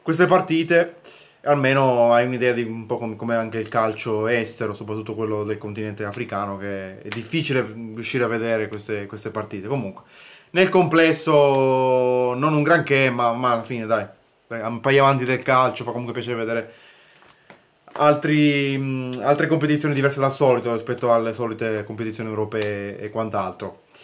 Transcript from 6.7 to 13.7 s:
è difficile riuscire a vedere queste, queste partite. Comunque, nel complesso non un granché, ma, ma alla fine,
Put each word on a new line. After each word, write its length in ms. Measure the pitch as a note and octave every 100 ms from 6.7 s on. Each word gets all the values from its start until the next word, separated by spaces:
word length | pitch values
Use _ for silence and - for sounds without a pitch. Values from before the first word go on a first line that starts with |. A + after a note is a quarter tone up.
| G2 F#2+ F#2+
è 60 | -
difficile 560 | G#2+ A2+ E3 C#3+ C3
riuscire 600 | G#2+ A2 A2+ A2 A2 C3
a 40 | A#2+
vedere 400 | A#2 A2+ A2+ G#2+
queste, 400 | G#2 G2+ G#2+ G2+
queste 240 | G#2+ A2
partite. 360 | G#2+ G#2 G#2 G2
Comunque, 360 | C#3 G2+ F#2+ - - - - _
nel 180 | E3+ F#3
complesso 1700 | F#3 E3+ D#3+ D#3+ D#3 - D3+ C#3+ C3+ C3 C3 C3 B2+ B2 B2+ B2 B2
non 180 | D3+
un 80 | D3+
granché, 480 | D3 E3+ D3 C3+ C3
ma, 240 | A#2+ A#2+
ma 200 | A#2 B2+
alla 100 | A#2
fine, 240 | A2+